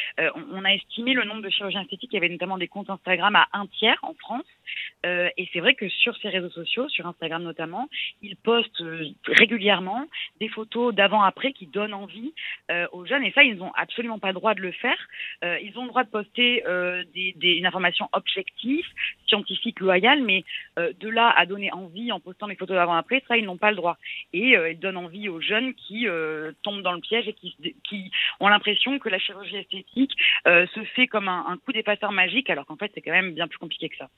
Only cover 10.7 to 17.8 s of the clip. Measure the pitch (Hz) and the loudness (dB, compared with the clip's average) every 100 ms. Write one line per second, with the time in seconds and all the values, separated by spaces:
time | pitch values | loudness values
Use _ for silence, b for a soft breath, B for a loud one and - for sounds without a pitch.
10.7 | 233 240 196 196 214 190 - 269 - - | -2 0 4 4 6 4 2 -4 -6 -8
11.7 | 202 214 202 196 196 254 - B B - | -6 -4 -6 -12 -12 -12 -10 B B -4
12.7 | 170 175 180 175 277 214 269 277 190 - | -4 -4 -6 -2 0 2 6 6 6 -6
13.7 | - 170 - 233 214 190 190 220 196 185 | -2 -2 -2 -6 -4 -4 0 2 0 -2
14.7 | - 247 339 - B B B 175 165 202 | -4 -2 -2 -4 B B B -4 -4 -6
15.7 | 220 247 240 254 214 208 - 247 247 - | -10 -4 -2 0 -2 -4 2 2 4 0
16.7 | 180 180 180 175 180 185 175 175 170 180 | 0 0 -4 -8 -6 -6 0 2 4 2
17.7 | 185 | 2